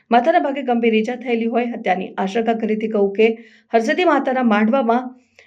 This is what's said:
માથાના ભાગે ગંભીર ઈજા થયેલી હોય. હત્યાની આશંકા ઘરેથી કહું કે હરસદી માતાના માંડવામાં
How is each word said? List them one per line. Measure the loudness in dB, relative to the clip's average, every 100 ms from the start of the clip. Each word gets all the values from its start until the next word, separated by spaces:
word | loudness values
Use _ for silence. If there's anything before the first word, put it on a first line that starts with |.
| _
માથાના | 2 4 2
ભાગે | 0 -4
ગંભીર | -2 0 2
ઈજા | 2 0 -6
થયેલી | -4 -2 -2
હોય. | -2 -4
હત્યાની | -4 -2 -2 -4
આશંકા | -6 -4 -2 -2
ઘરેથી | -2 -2 -4 -2
કહું | 0 -2
કે | 2 2 0 -10 _ _
હરસદી | 0 0 2
માતાના | 2 2 0 0
માંડવામાં | 2 2 2 2 2 0 -2 -14 _ _